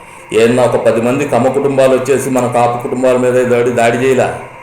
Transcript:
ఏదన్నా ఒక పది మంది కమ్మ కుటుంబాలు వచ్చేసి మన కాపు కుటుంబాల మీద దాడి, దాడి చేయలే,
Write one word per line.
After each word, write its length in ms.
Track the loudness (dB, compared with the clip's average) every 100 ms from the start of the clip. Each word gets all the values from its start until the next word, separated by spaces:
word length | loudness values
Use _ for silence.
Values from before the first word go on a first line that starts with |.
| -20 -20 -6
ఏదన్నా 300 | 0 2 2
ఒక 140 | 0 0
పది 240 | 0 0
మంది 280 | 0 -2 -2
కమ్మ 200 | 0 0
కుటుంబాలు 480 | 0 0 2 2 2
వచ్చేసి 340 | 0 -2 0
మన 160 | -2 -2
కాపు 360 | 0 0 -2
కుటుంబాల 340 | -6 -2 0 2
మీద 160 | 2
దాడి, 380 | 0 2 0 0
దాడి 260 | 0 0 0
చేయలే, 360 | 0 0 0 -4 -14 -20